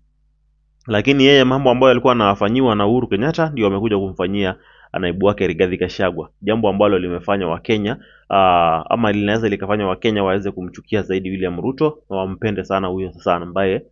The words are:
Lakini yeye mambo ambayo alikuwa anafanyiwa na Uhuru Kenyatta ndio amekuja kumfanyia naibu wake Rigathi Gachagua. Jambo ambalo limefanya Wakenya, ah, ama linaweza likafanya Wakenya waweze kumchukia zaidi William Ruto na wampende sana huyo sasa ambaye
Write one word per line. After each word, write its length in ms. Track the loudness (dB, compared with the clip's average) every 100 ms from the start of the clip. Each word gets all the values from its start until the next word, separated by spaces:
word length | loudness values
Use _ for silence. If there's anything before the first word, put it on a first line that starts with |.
| _ _ _ _ _ _ _ _ -2
Lakini 380 | 0 2 4
yeye 200 | 4 4
mambo 260 | 0 2 2
ambayo 200 | 4 4
alikuwa 220 | 4 2
anafanyiwa 640 | 2 2 2 0 2 2 2
na 100 | 2
Uhuru 220 | 0 0
Kenyatta 400 | -2 -2 -2 -2
ndio 160 | 0 0
amekuja 320 | 0 0 -2
kumfanyia 580 | -2 -4 -2 0 -2 -4 _ _ _ -4
naibu 260 | -4 2 2
wake 200 | 2 0
Rigathi 300 | 0 0 0
Gachagua. 540 | -4 -2 -2 -2 -10 -8
Jambo 260 | -2 0 0
ambalo 300 | 2 2 2
limefanya 500 | -2 -6 -4 -2 -2
Wakenya, 480 | -4 -2 -2 -2 -6 -12 _ -2
ah, 540 | 2 4 4 4 0 0
ama 220 | 0 2
linaweza 360 | 0 0 0 0
likafanya 380 | -2 -2 -2 -2
Wakenya 380 | -2 0 0
waweze 260 | 0 0 -2
kumchukia 520 | -8 -10 -12 -4 -4
zaidi 280 | -2 -4 -4
William 300 | -4 -4 -4
Ruto 380 | -4 -2 -2 -4 -8
na 60 | -6
wampende 480 | -6 -4 -4 -4
sana 240 | -2 -2 -2
huyo 240 | -4 -8
sasa 220 | -6 -2 -2
ambaye 460 | -2 -2 0 -2 -6